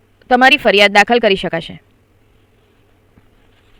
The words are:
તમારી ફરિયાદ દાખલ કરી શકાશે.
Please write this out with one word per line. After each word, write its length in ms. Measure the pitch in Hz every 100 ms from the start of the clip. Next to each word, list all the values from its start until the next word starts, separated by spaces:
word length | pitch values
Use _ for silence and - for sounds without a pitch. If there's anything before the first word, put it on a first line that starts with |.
| _ _ -
તમારી 280 | 247 254 285
ફરિયાદ 340 | 226 196 202
દાખલ 280 | 202 208 240
કરી 160 | 226 190
શકાશે. 460 | 175 165 170 170 _ _ _ _ _ _ _ _ _ _ _ _ _ _ _ _ _ _ _ _